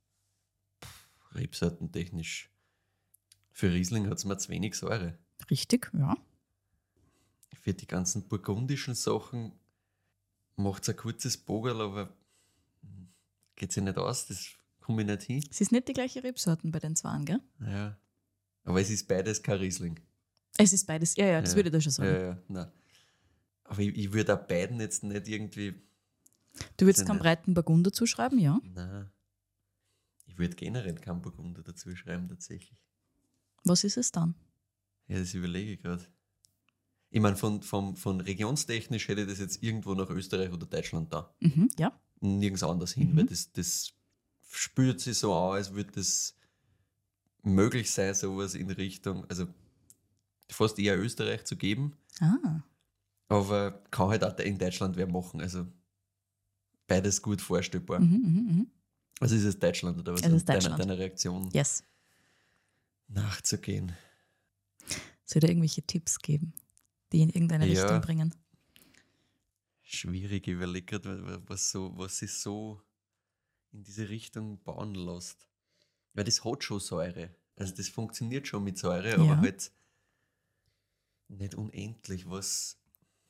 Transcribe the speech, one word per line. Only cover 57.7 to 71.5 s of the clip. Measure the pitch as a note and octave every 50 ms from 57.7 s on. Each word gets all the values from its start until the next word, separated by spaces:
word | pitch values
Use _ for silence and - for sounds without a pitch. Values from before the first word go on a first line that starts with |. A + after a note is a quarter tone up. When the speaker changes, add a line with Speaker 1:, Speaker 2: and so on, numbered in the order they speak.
| - F2+ - - F2+ F#2
Speaker 2:
Mhm, | - E3+ E3+
mhm, | A3+ C4 F3+ E3 F#3+ A#3+ A3+ E3 F3
mhm. | A#3 - - _ _ _ _ _ _ _ _ -
Speaker 1:
Also | - A2 A2
ist | A2+ G2+
es | G#2 F#2 -
Deutschland | - F2 F2 - - F2+ E2+ F2
oder | F2 F2 F2
was? | F2+
Speaker 2:
Es | - E3+
ist | E3
Speaker 1:
Um | E3 - -
deiner, | C3+ G2
Speaker 2:
Deutschland. | F2+ - D#2 D#2+
Speaker 1:
deiner | F#2 G2 F#2+ F2+
Reaktion | F#2+ F#2+ - - - F2+ F2+ F2+ F#2 F#2+ F#2
Speaker 2:
Yes. | D3 C#3+ - - - - _ _ _ _ _ _ _ _ _ _ _ _ _ _ _ _ _ _ _ _ _ _ _ _ -
Speaker 1:
nachzugehen. | G#2 G2+ G2+ G#2 F#2+ - - - - G2+ - - G2 G2 F#2+ F2+ F2 - - _ _ _ _ _ _ _ _ _ _ _ _ _ _ - - - - - - - - _ _
Speaker 2:
Soll | - - D#3+
da | D3+ D#3+
irgendwelche | F3 E3+ E3 D#3 - - -
Tipps | - - E3+ - - - -
geben, | - - D3 D3 D#3+ E3 - - - _ _ _ _ _ _ _ _ _
die | - E3
in | D#3+ D#3+
irgendeine | - F3+ E3+ E3 E3 D#3 - F#2
Speaker 1:
Ja. | - F#3 F#3+
Speaker 2:
Richtung | - - E3
bringen? | D#3+ E3 E3 D#3+ D#3 E3 E3 - _ _ _ _ _ _ _ _ - - _ _ _ _ _ _ _ _ _ _ _ _ _ _ _ _ _ _ _
Speaker 1:
Schwierig, | - - - - F2+ F2+ F2+ F#2+ G2+ G#2 G2 - -
ich | F2+
überleg | F2 F2+ F2+ F2+ F#2 F2 -
grad, | G#2+ G2+ F2
wa-, | G2 F#2+ F#2 F#2
wa-, | F#2 F#2 F2+ -
was | -